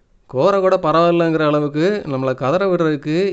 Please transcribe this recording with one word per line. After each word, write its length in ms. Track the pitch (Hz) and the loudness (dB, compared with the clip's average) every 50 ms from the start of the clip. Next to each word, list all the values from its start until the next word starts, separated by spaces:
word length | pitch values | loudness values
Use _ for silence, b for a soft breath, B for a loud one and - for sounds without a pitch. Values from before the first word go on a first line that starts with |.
| b b _ _ _ _ | b b _ _ _ _
கோரை 300 | - 127 143 190 202 196 | -2 0 2 2 2 2
கூட 160 | 185 185 185 185 | 2 2 2 2
பரவாயில்லைங்கிற 680 | 180 156 151 165 170 175 175 170 170 165 160 160 156 | 0 0 2 2 4 4 2 2 2 0 0 0 0
அளவுக்கு 400 | 151 147 151 147 147 143 147 160 190 214 202 - - | 0 0 0 -2 -2 -2 -2 0 0 -2 -2 -6 -6
நம்மளை 280 | 139 131 131 131 127 | -6 -4 -4 -4 -4
கதற 280 | 127 139 127 151 185 196 196 | -2 -2 -2 0 0 0 0
விடுறதுக்கு 500 | 180 170 170 156 151 143 143 151 151 175 196 202 | 0 0 0 0 -2 -2 -4 -4 -2 -2 -2 -2